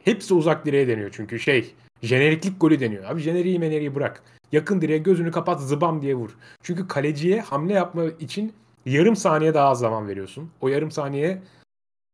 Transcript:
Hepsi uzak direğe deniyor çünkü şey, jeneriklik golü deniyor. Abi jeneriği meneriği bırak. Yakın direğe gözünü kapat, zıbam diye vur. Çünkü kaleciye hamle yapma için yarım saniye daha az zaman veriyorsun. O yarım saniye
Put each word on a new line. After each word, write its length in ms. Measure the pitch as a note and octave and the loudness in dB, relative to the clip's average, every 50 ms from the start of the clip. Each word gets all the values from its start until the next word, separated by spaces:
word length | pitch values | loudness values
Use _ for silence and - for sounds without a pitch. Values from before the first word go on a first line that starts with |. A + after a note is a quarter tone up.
| - | 0
Hepsi 300 | F#3+ A#3 - - - F#3+ | 0 0 0 0 2 2
uzak 320 | E3+ D3+ E3 D3+ D#3+ - | 2 4 4 2 0 0
direğe 220 | D3+ C#3 C#3 C#3 B2 | 0 2 2 2 2
deniyor 220 | A2+ G#2+ G2+ G2+ - | 0 -2 -4 -6 -8
çünkü 260 | - G#2+ G2+ A#2 A2 | -10 -10 -8 -8 -4
şey, 340 | - C#3+ C#3 A#2+ A2 - - _ _ _ _ _ - | 0 2 2 2 0 -2 -8 _ _ _ _ _ -4
jeneriklik 580 | A2 B2+ B2+ C#3+ D#3 D#3 D#3+ E3 G3 F#3 - | 0 2 4 4 4 4 2 0 -4 -2 2
golü 200 | E3 D#3 D#3 C#3 | 4 4 4 4
deniyor. 240 | C3 A2+ G#2 G2 F#2+ | 2 0 -4 -6 -8
Abi 160 | G#2 D3 E3 | -8 -6 -6
jeneriği 380 | C#3+ D#3 E3+ F3+ E3+ F#3 F#3 F3 | -4 -2 -2 -2 0 0 0 0
meneriği 360 | E3 D#3 D#3 D3+ D3+ C#3+ C3 | 0 -2 -2 -2 -2 -4 -4
bırak. 280 | C#3+ C#3 - - - - _ _ _ _ _ - | -4 -4 -4 -6 -10 -20 _ _ _ _ _ 0
Yakın 280 | D#3 D#3 - G3+ F#3 | 0 0 0 0 0
direğe 180 | D#3+ D3+ D#3 D#3 | 0 0 0 2
gözünü 320 | D#3 F#3+ F#3+ E3+ E3+ E3 | 2 2 2 2 2 -2
kapat, 300 | D#3+ F3 D#3+ F3+ F3 C#3+ | -2 -2 -2 -2 -2 -2
zıbam 420 | C#3 C3 D3 D3 F3 E3+ D#3+ D#3 C#3 | -2 -2 -2 0 0 0 0 0 -2
diye 120 | C#3 C3+ | -2 -2
vur. 220 | B2 A2+ G#2+ - - - - - _ - | -2 -4 -8 -12 -16 -20 -20 -20 _ -10
Çünkü 260 | - F3 F3 F#3 - | -6 -6 -6 -6 -6
kaleciye 520 | - C#3+ C3+ D3+ D3+ C#3+ D#3 F3+ F#3+ A3+ | -4 -2 -2 -2 -2 -2 0 0 0 0
hamle 320 | G#3+ - C#3 C#3 D#3 F3+ G#3 | -2 -4 -4 -2 -2 0 0
yapma 320 | G3 F3 F3 - E3+ E3 | 0 0 0 -2 -4 -4
için 480 | D#3+ D#3+ - D#3+ B2 - G3 G#3+ A3 - _ _ _ _ _ - | -4 -4 -6 -10 -10 -8 -6 -6 -6 -8 _ _ _ _ _ -6
yarım 300 | B2+ C3 C#3+ F3 A3+ A3+ | 0 2 4 6 6 4
saniye 380 | - - F#3 D#3 D3+ D#3 D#3+ D#3 | 4 2 2 2 2 2 2 4
daha 140 | D3+ C#3 C#3 | 4 4 4
az 100 | C3+ A#2+ | 4 2
zaman 300 | A#2+ A2+ A2+ A2 G#2+ G2+ | 2 0 0 -2 -4 -6
veriyorsun. 420 | G2 G2 F#2+ - - C#3 D#3+ E3 - _ | -8 -8 -10 -12 -12 -14 -16 -16 -10 _
O 80 | - C3 | -2 -2
yarım 220 | C#3 D3 D#3 D#3 | 0 0 -2 -4
saniye 520 | - D#3 C#3+ C#3 C#3 C#3 D3 F3 F#3+ F#3+ F#3+ - _ _ _ _ _ _ _ _ _ _ _ _ | -4 -6 -6 -4 -4 -2 -2 -2 -2 -4 -8 -16 _ _ _ _ _ _ _ _ _ _ _ _